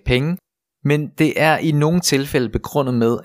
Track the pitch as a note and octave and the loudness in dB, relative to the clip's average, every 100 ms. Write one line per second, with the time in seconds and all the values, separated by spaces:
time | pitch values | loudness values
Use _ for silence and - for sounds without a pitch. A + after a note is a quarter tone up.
0 | - B2+ D3 F3+ _ _ _ _ C#3+ D3 | -2 -2 0 -6 _ _ _ _ -2 0
1 | D3+ - D#3 - D#3 D3+ E3 D3 D3+ F3 | -2 0 0 2 2 2 0 2 2 0
2 | - C3+ C#3 D3 A#2+ A2 - D3 C3+ B2 | 0 -2 0 -2 -2 -4 -4 -2 0 2
3 | A#2 A#2+ | 2 0